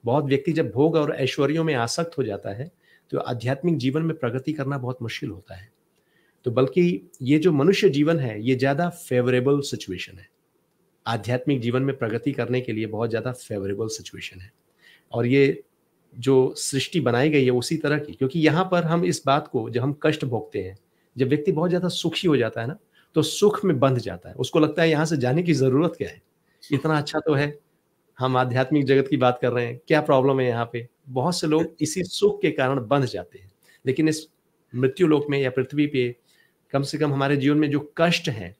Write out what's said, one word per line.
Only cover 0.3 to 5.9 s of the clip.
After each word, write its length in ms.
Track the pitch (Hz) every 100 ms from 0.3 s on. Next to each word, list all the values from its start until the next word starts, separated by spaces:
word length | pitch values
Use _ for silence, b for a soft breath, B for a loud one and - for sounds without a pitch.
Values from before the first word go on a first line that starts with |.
| 139 170
जब 200 | 160 127
भोग 240 | 117 156 160
और 200 | 147 -
ऐश्वर्यों 480 | 127 - 139 160
में 100 | 160
आसक्त 440 | 131 117 - 127 -
हो 60 |
जाता 260 | 110 98 -
है, 220 | 101 156 _ b b _
तो 80 | 139
आध्यात्मिक 600 | - 117 113 139 175 151
जीवन 240 | 127 143
में 160 | 160 160
प्रगति 360 | 120 127 143
करना 240 | 151 135 139
बहुत 200 | 123 123
मुश्किल 280 | 117 - 135
होता 260 | 90 - 92
है। 160 | 101 _ _